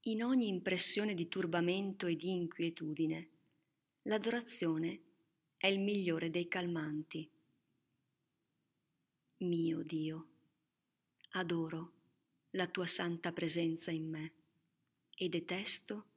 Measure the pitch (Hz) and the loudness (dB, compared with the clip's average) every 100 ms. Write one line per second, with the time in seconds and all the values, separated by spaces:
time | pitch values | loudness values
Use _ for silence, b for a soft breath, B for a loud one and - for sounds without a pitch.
0 | 233 220 240 262 220 185 190 180 - 208 | 0 0 4 4 4 0 2 2 4 4
1 | 214 185 170 185 175 170 170 185 196 190 | 0 0 -2 -2 0 2 4 2 -2 -2
2 | 180 165 170 185 170 - 170 165 156 151 | -2 0 0 0 -2 -2 -4 -2 -6 0
3 | 160 160 170 _ _ _ _ _ _ _ | 0 0 -8 _ _ _ _ _ _ _
4 | - 214 226 240 240 - 170 160 165 - | -2 0 0 -2 -2 0 0 2 0 -4
5 | - _ _ _ _ _ 196 196 202 202 | -14 _ _ _ _ _ 2 2 2 2
6 | 180 165 165 170 170 185 175 170 156 151 | 2 0 0 -2 -2 -2 0 -2 -2 -4
7 | 156 160 160 _ _ _ _ _ _ _ | -6 -8 -10 _ _ _ _ _ _ _
8 | _ _ _ _ _ _ _ _ _ _ | _ _ _ _ _ _ _ _ _ _
9 | _ _ _ _ 180 170 165 160 151 160 | _ _ _ _ 0 4 2 0 -2 -2
10 | 156 160 160 _ _ _ _ _ _ _ | -2 -4 -10 _ _ _ _ _ _ _
11 | _ _ - 185 175 170 160 160 170 - | _ _ -8 -4 0 0 0 -4 -8 -14
12 | _ _ _ _ _ 190 180 - 170 - | _ _ _ _ _ -2 -2 0 0 2
13 | 175 170 175 170 165 165 170 165 - 160 | 0 0 -2 0 0 2 2 0 -2 -2
14 | 160 156 160 _ _ _ _ _ _ - | -2 -6 -8 _ _ _ _ _ _ -20
15 | _ - 185 170 170 185 208 - - 208 | _ -4 -2 -2 -2 -2 0 0 -2 -10
16 | - | -10